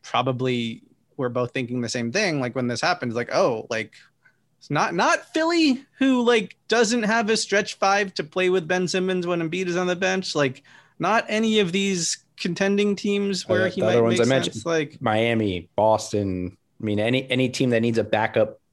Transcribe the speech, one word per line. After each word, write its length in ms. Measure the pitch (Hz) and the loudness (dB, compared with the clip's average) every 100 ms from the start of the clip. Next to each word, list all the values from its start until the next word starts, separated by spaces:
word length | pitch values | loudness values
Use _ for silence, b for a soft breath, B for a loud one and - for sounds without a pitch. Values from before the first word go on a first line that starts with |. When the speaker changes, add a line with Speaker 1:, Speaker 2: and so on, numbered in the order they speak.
Speaker 1:
probably 800 | - 120 127 123 127 123 117 113 _ _ _ - | -2 -2 -2 -2 -2 -2 -4 -8 _ _ _ -6
we're 140 | 123 | -4
both 220 | 120 123 | -2 -4
thinking 280 | 135 120 123 | -4 -6 -4
the 80 | 120 | -4
same 240 | 127 117 | -4 -4
thing. 260 | 156 208 151 | -2 -2 -2
Like, 160 | 123 | -4
when 140 | 123 123 | -2 -4
this 120 | 117 | -2
happens, 320 | 165 175 123 | -2 -2 -4
like, 200 | 113 120 | -4 -2
oh, 320 | 151 185 113 - | 0 0 0 -4
like, 240 | 113 107 - - _ b b _ _ | -6 -6 -12 -20 _ b b _ _
it's 120 | - | -4
not, 240 | 143 202 | -2 0
not 380 | 170 254 339 - | 0 2 0 -2
Philly, 540 | 320 320 339 311 254 - _ | -2 0 4 2 2 -4 _
who, 240 | 269 254 | 2 2
like, 340 | 240 233 190 - _ | 4 2 0 -14 _
doesn't 360 | 220 226 240 | 2 2 2
have 260 | 214 226 214 | 0 0 0
a 60 | 220 | -2
stretch 360 | - 196 202 | 0 -2 -2
five 380 | - 196 202 202 | -2 0 2 0
to 100 | - | -6
play 260 | 151 - 185 | -8 -2 0
with 180 | 185 160 | 0 0
Ben 180 | 180 180 | -2 0
Simmons 400 | 190 185 185 170 | -2 -2 -2 -2
when 140 | 175 | -2
Embiid 260 | 165 180 185 | -2 -4 -2
is 100 | 175 | -2
on 100 | 180 | -2
the 100 | 180 | 0
bench. 380 | 185 190 190 | 0 -2 -2
Like, 280 | 160 139 131 b b b b | 0 0 -2 b b b b
not 260 | 170 220 226 | 0 0 0
any 300 | 220 220 214 | 0 2 2
of 140 | 190 | 2
these 460 | 190 196 190 165 - _ - | 0 0 -2 -2 -6 _ -8
contending 560 | 196 170 196 202 208 196 | -6 -2 0 2 2 0
teams 520 | 208 202 202 185 - | -2 -2 -2 -4 0
where 180 | 110 - | 0 0
Speaker 2:
Uh, 40 | |
Speaker 1:
he 100 | - | 0
Speaker 2:
the 60 | 110 | 2
Speaker 1:
might 60 | |
Speaker 2:
other 100 | 117 | 4
ones 160 | 117 117 | 4 4
Speaker 1:
make 80 | 120 | 4
Speaker 2:
I 20 | |
mentioned, 260 | 135 - 117 | 4 0 -4
Speaker 1:
sense. 100 | 170 | -2
Like, 340 | 165 151 - | 0 -2 -4
Speaker 2:
Miami, 680 | 117 107 117 117 107 90 82 - | 0 2 2 2 0 -2 -6 2
Boston. 800 | 110 110 - 107 98 92 90 - _ _ | 4 4 0 -2 -2 -2 -6 -10 _ _
I 40 | |
mean, 160 | 110 104 | -4 0
any, 300 | 110 131 135 | 2 0 0
any 180 | 127 127 | 0 0
team 220 | 127 131 | 0 0
that 100 | 117 | 2
needs 180 | 117 113 | 2 0
a 60 | |
backup 560 | 107 107 113 - 107 - _ | 0 0 0 0 0 -2 _